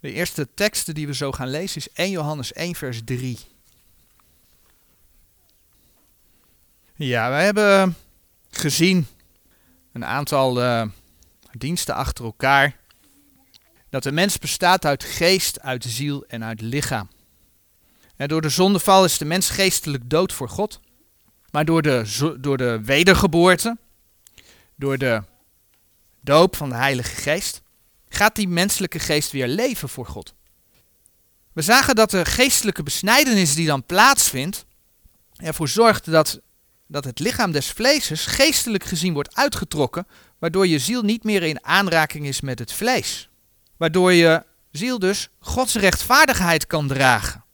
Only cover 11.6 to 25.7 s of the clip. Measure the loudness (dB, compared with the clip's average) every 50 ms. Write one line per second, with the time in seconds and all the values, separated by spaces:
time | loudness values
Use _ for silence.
11.6 | -6 -6 -4 -4 -4 -6 -6 -4 -4 -6 -6 -6 -8 -12 -8 _ 2 4 4 4
12.6 | 4 2 0 _ _ _ _ _ _ _ _ _ _ _ _ _ _ _ _ _
13.6 | _ _ _ _ _ _ -8 -6 -6 -2 0 0 0 0 -2 -4 -6 -8 -6 0
14.6 | 2 2 2 4 2 0 -2 -2 -4 -10 -6 0 2 2 2 2 0 -2 -6 -6
15.6 | -6 -6 -6 -6 -6 -8 -8 -6 -4 -4 -4 -6 -8 _ -12 -10 -8 -8 -8 -8
16.6 | -8 -6 -4 -4 -4 -4 -4 -6 -6 -10 _ _ _ _ _ _ _ _ _ _
17.6 | _ _ _ _ _ _ _ _ _ _ _ _ -6 -2 -2 -2 -2 -2 0 2
18.6 | 4 4 4 2 4 6 6 6 6 4 2 -2 -4 -2 -2 -2 -2 -2 -2 0
19.6 | 0 0 0 -2 -4 -4 -6 -6 -6 -2 0 0 0 0 -4 -8 -10 -10 -6 -6
20.6 | -6 -6 -8 -14 _ _ _ _ _ _ _ _ _ _ _ _ _ _ -4 -2
21.6 | 0 2 2 2 2 2 2 2 0 -2 -4 -2 -2 -2 -2 -4 -4 -4 -2 0
22.6 | 0 -2 -2 -4 -2 0 2 4 6 6 6 6 4 2 4 4 6 6 4 4
23.6 | 0 -6 -8 -10 _ _ _ _ _ _ _ _ _ _ _ -20 _ _ _ _
24.6 | _ _ _ _ -4 -4 -4 -2 0 0 0 -2 -4 -8 _ _ _ _ _ _
25.6 | _ _